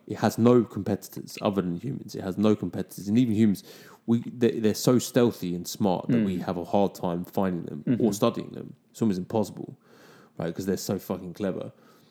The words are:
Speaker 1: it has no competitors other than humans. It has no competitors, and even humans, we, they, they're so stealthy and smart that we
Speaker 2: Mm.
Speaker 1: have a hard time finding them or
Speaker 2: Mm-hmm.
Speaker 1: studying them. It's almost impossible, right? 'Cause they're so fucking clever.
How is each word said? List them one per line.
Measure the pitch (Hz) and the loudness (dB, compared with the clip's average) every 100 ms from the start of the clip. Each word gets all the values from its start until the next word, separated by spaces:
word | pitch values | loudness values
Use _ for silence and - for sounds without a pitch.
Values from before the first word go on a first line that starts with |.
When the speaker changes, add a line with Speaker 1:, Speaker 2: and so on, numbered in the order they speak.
| - | -10
Speaker 1:
it | 101 | 0
has | 110 - | 0 4
no | 113 123 | 6 6
competitors | 110 107 95 101 - - - - | 4 -2 -2 -4 -4 -14 -14 -4
other | 104 98 | -2 0
than | 90 85 | -2 -2
humans. | 82 82 - | -6 -8 -8
It | - | -8
has | 98 90 | -6 2
no | 107 | 4
competitors, | 104 90 104 92 - 95 | 4 0 -6 -8 -8 0
and | 110 | 2
even | 123 | 4
humans, | 104 110 92 - - - - | 4 4 2 -4 -20 -20 -16
we, | - 117 | 0 0
they, | - 123 117 - | 0 0 2 2
they're | 107 | 0
so | 98 - 123 | 2 4 4
stealthy | - 131 120 - 90 | 4 2 2 2 -4
and | 87 90 | -4 -6
smart | - 104 87 - | -2 0 0 2
that | 117 | 2
we | 104 90 | 2 -2
Speaker 2:
Mm. | |
Speaker 1:
have | 87 87 | -4 -4
a | |
hard | 85 101 95 | 0 2 2
time | - 92 85 | 0 -4 -4
finding | 87 - 95 85 | -4 -2 -2 -2
them | - 73 139 | -6 -8 -2
or | |
Speaker 2:
Mm-hmm. | 120 117 | 2 2
Speaker 1:
studying | 98 117 - - | 2 0 0 -8
them. | - - - _ | -10 -14 -16 _
It's | - | -2
almost | 113 92 | 0 0
impossible, | 90 101 87 - - - _ - - - - - | -2 -2 -2 -6 -12 -14 _ -20 -20 -20 -20 -8
right? | 85 | -6
'Cause | 85 95 | -4 -2
they're | 90 | -2
so | - 98 | -2 -4
fucking | - 92 92 | -4 -8 -8
clever. | 82 98 82 - - _ _ _ | -6 -4 -4 -8 -12 _ _ _